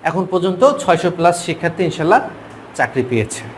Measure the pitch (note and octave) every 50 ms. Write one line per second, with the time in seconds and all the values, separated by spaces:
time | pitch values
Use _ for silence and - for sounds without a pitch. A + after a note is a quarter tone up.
0 | - D#3+ D#3 F#3+ F#3 - F#3 F3+ F3 F#3+ F3+ F3+ B3+ C#4+ C#4+ - - - E3+ E3
1 | - F3 F3 E3+ E3 E3+ F3 F3 - - D#3 - E3+ E3+ E3 - F#3 D#3+ - -
2 | D#3 E3 G#3 C4 - - - - - - - - - - - - B2+ A#2+ - C3
3 | B2 B2 B2 A2+ G#2 - - - - A2 -